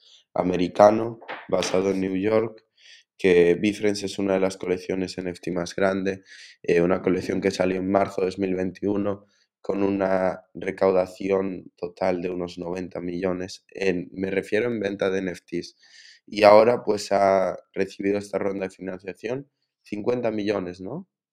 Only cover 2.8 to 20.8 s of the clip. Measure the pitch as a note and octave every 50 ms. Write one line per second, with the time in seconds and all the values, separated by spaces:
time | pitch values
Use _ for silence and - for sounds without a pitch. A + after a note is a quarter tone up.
2.8 | _ - - - _ _ _ - - F#2+ F2 F2 F2 F2 F2 F2+ G2+ G#2 G2+ G2+
3.8 | G#2+ G#2 G2+ G2+ G2+ F#2+ - - G2 G2 F#2+ F#2+ F#2+ F#2+ - - - F#2 F2+ F2+
4.8 | - - F#2 F#2+ F#2 F2 - F#2 F#2 F2+ F2 - - - F2 F2 F2 - - -
5.8 | G2 F#2+ G2 G2 F#2+ G2 F#2+ F#2+ _ - - - - - - _ - - F2 E2+
6.8 | E2+ F2 F#2+ F#2 - F#2+ F2 F#2 F2+ - F#2+ F#2+ F#2+ G2 F#2+ - F#2 F#2+ F#2 F#2
7.8 | F#2 F#2+ G2 G2 G2 F#2+ - - F#2+ F#2 F#2 G2 G2 F#2 F#2 F#2 F#2 F#2 F2+ -
8.8 | G2 G2+ G#2 G2+ G2+ G2+ G2 G2+ - _ _ _ _ _ _ _ - - G2 G2
9.8 | G2 G2 G2 G2 F#2+ F#2 F#2+ F#2 F#2 F#2 - - - _ - E2+ F#2 F#2+ F#2+ -
10.8 | G2 F#2+ F#2+ F#2 F#2 F#2+ - - G2 F#2+ G2 F#2+ G2 G2 F2+ F2 F2 - _ -
11.8 | F2+ E2+ - - F#2+ F#2 F2+ F2 F2 F2+ F2+ F2+ F2 F2 - F#2 F2 E2+ F2+ F#2
12.8 | F#2 E2+ - E2+ F2 F2+ F2 F2 F#2+ F#2 F2+ F#2 F2+ F#2 - - _ _ - -
13.8 | G2 F#2+ F2+ F2+ - - - F#2 F#2+ F#2+ F#2+ F#2+ F#2 - G#2 G#2+ A#2+ B2 A#2+ G#2+
14.8 | G2 G2 G2 G2 G2 F#2+ F#2+ F#2+ F#2+ F#2 E2+ - _ - F2 F2 - - - _
15.8 | _ _ - - - - - _ _ - G#2 G#2 G#2 G2+ G#2 G#2+ A2 A#2 B2 -
16.8 | - A2 G#2+ G2+ - - G2 G2 G2 G2 G2 F#2+ F#2 F2+ - - - _ - F#2+
17.8 | G2 F#2+ - - G2 G2 G2+ G2+ G2+ G2+ - F#2+ G2+ G2+ G2 G2 F#2+ F#2 - -
18.8 | F#2 F#2 F#2 F2+ F#2 F#2+ F2+ _ - A2 B2+ C#3 C#3 _ _ _ _ _ _ _
19.8 | _ - G#2 G#2 G2+ A#2+ B2 B2+ A#2 A2 A2 G#2+ G2+ G#2 G#2 F#2+ F#2 F2 F2 F#2+